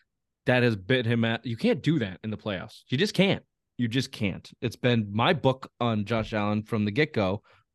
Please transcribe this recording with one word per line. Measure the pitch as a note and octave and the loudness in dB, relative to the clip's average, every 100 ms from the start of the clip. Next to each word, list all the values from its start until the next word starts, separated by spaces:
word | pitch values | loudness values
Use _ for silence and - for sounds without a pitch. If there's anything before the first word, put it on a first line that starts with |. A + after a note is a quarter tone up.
| _ _ _ _ - | _ _ _ _ 0
that | B2 | 4
has | A#2+ G#2+ | 4 0
bit | F#2 B2+ A#2 | 0 0 2
him | A#2+ | 2
at, | A2+ A#2 B2 | 0 -2 -6
you | A2+ | -2
can't | A#3 F3+ | 0 2
do | D3 D#3+ | 0 0
that | G2+ F2 | -2 -6
in | A2 | -8
the | G#2 | -6
playoffs. | A2 F#2 F2 - - | -4 -6 -6 -16 -4
You | B2+ | -2
just | G#3 | 0
can't. | - G3 - - _ _ - | 2 2 0 -4 _ _ -6
You | A#2+ | -2
just | B2+ - | -2 -4
can't. | - G2 - - - | -4 -4 -4 -12 -8
It's | A#2+ - | -8 -2
been | B2+ A#2 G#2 | 0 2 0
my | G#2 C3+ | 0 2
book | E3 C3 B2+ - - | 2 2 0 -4 -4
on | A#2+ G#2+ G2+ | -2 0 0
Josh | A2+ A2 | -2 -2
Allen | A2 G#2 G#2+ | -2 0 -2
from | G#2+ A2 G#2 | -2 -2 0
the | |
get-go. | G#2 - A#2 F#2+ G2+ - _ _ | 0 0 0 0 -2 -8 _ _